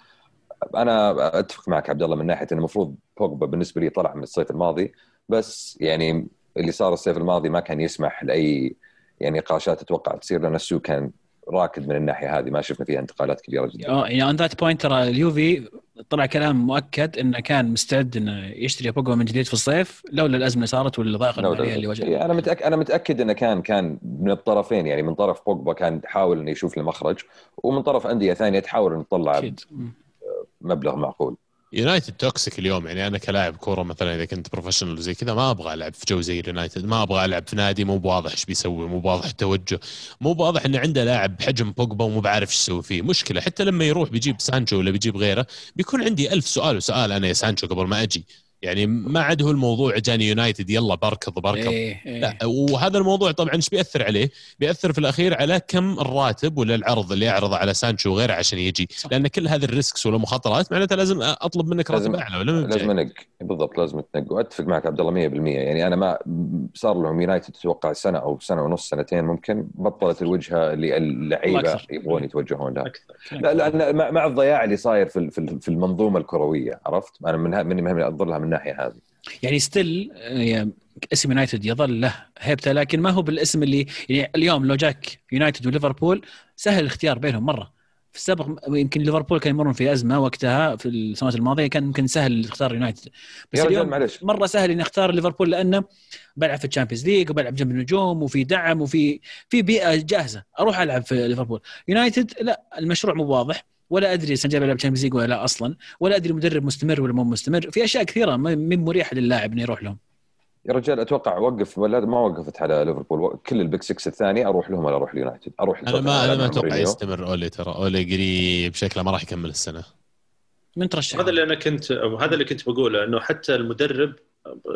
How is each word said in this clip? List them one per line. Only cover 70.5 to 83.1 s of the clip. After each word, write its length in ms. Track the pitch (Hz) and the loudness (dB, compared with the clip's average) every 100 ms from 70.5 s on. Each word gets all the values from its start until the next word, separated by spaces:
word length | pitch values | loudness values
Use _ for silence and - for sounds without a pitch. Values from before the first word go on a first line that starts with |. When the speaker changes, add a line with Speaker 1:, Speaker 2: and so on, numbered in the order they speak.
| 85 80 | 0 0
Speaker 1:
اللي 240 | 78 78 76 | 0 0 0
اللعيبة 640 | 78 64 76 - 78 76 | 0 -2 -2 0 2 2
Speaker 2:
أكثر. 260 | 80 76 - | 0 -2 -6
Speaker 1:
يبغون 340 | 76 78 82 | -8 -2 -2
يتوجهون 500 | 71 73 69 71 67 | -2 -4 -4 -4 -4
لها. 120 | 65 67 | -4 -6
Speaker 2:
أكثر. 280 | - - - - 147 | -10 -20 -20 -14 -2
Speaker 1:
لا، 140 | 147 | 2
لأن 420 | 160 151 156 147 151 | 4 4 2 2 2
مع، 140 | 143 | 2
مع 160 | 160 156 | 2 2
الضياع 380 | 127 139 147 | 4 4 4
اللي 120 | 110 101 | 2 2
صاير 300 | 120 104 95 | 4 4 4
في 120 | 92 | 0
ال-، 120 | 78 | -2
في 80 | - | -4
ال-، 220 | 73 67 | -6 -4
في 80 | - | -2
المنظومة 500 | 82 92 90 107 90 | 0 2 2 2 2
الكروية، 640 | - 82 76 76 60 - 71 | 0 0 0 0 -2 -6 -2
عرفت؟ 260 | 87 - - 85 | -2 -4 -6 -2
أنا 100 | 80 | 0
من 180 | 85 | 0
ه-، 80 | 98 | 0
من 220 | 85 90 | 0 0
مهم 140 | 87 85 | 0 0
أنظر 260 | 71 80 | 0 0
لها 140 | 85 78 | -2 -2
من 80 | 80 | -2
الناحية 400 | 78 73 69 62 | -2 -4 -6 -8
هذه. 80 | - _ _ - - | -8 _ _ -18 -6
Speaker 2:
يعني 160 | 123 143 | -2 0
ستيل، 520 | - 202 170 175 202 | 0 0 0 -2 -6
آه، 540 | - 117 127 117 110 107 - _ - - | -10 -6 0 2 2 -2 -6 _ -12 -4
اسم 180 | 143 139 | -2 2
يونايتد 340 | 131 131 110 | 2 0 -2
يظل 360 | 107 120 139 113 | -2 0 0 2
له 140 | 127 - - - | 0 -2 -14 -6
هيبته، 340 | 143 139 139 | -2 0 2
لكن 280 | 143 139 160 | 2 2 2
ما 100 | 185 | 2